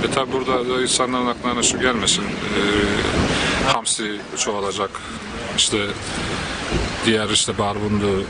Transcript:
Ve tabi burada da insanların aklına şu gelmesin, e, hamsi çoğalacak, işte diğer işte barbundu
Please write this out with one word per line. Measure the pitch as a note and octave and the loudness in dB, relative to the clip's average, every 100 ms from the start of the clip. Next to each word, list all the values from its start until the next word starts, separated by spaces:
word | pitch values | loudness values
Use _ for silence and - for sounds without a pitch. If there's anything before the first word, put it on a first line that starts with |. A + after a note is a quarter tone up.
Ve | A#2 | 0
tabi | C3+ C3 | 0 0
burada | C3 B2+ B2+ B2 | 0 0 0 2
da | B2+ | 0
insanların | B2+ - B2+ B2+ B2 | 2 2 2 2 0
aklına | A#2+ B2 A#2+ | 0 -2 0
şu | A#2+ - | 2 2
gelmesin, | B2+ A#2+ F#2+ - | 2 2 2 0
e, | G2+ - G#2 G#2 G2+ G#2 G2+ G#2 G#2 G#2 - F#2+ - - - | 0 -4 -2 0 2 4 2 2 2 2 2 2 2 0 2
hamsi | A#2 A2+ - A2 G#2 F#2+ B2+ | 0 0 -2 -2 -4 -8 -4
çoğalacak, | - G#2 G2 F#2+ G2 - - - - - - - | -2 0 -2 -2 -4 -4 -10 -10 -8 -8 -6 0
işte | - G#2+ G2+ G#2 - - - - - - - - - - A2+ | 2 2 0 -4 -6 -4 -4 -4 -4 -6 -2 -2 -2 -2 2
diğer | A2 G#2+ | 2 2
işte | G#2 - G#2 | 0 0 0
barbundu | G#2 G2+ G#2 G#2 G2+ F#2+ F#2+ | 0 0 0 2 2 0 0